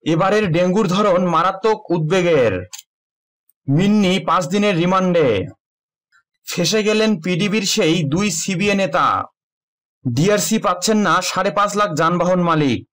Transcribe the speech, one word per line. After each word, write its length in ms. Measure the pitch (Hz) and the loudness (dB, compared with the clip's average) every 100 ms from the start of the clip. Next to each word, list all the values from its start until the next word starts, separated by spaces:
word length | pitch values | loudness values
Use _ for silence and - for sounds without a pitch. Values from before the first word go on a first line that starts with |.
এবারের 500 | - 160 190 208 214 | -2 0 2 0 0
ডেঙ্গুর 360 | 156 180 180 202 | 0 0 0 0
ধরন 380 | 185 208 180 180 | 0 2 2 2
মারাত্মক 640 | 160 175 190 220 214 - | 0 0 -2 -2 -2 -2
উদ্বেগের। 760 | 175 156 185 175 156 117 92 92 - - _ _ _ _ _ _ _ - | -4 0 0 2 2 2 -2 -8 -18 -20 _ _ _ _ _ _ _ -2
মিন্নি 500 | 139 202 214 190 185 | 0 2 2 2 0
পাঁচ 280 | 175 180 165 | 0 -2 0
দিনের 300 | 202 208 175 | 0 0 0
রিমান্ডে। 680 | 175 190 185 170 143 104 87 - _ _ _ _ _ _ _ _ - | 0 0 0 0 2 0 -4 -12 _ _ _ _ _ _ _ _ -12
ফেঁসে 300 | - 180 214 | -4 -2 0
গেলেন 380 | 208 214 220 202 | 0 0 0 0
পিডিবির 420 | 165 180 202 214 | -2 -2 -2 -2
সেই 400 | 202 - 170 170 | -2 0 0 0
দুই 260 | 143 156 208 | 0 -2 -2
সিবিএ 440 | - - 185 208 | -4 -6 -2 0
নেতা। 500 | 196 190 170 135 95 - _ _ _ _ _ _ _ 131 | 0 0 0 0 0 -4 _ _ _ _ _ _ _ -6
ডিআরসি 440 | 120 165 208 - 220 | 0 2 2 0 -2
পাচ্ছেন 400 | 208 180 196 214 | -2 -2 0 0
না 240 | 196 165 | 2 0
সাড়ে 280 | 180 - 196 | 0 -2 -2
পাঁচ 260 | 196 202 196 | 0 -2 0
লাখ 180 | 208 | -2
যানবাহন 480 | 156 165 175 175 185 | 0 0 2 2 2
মালিক। 440 | 175 160 147 120 - | 2 2 2 0 -6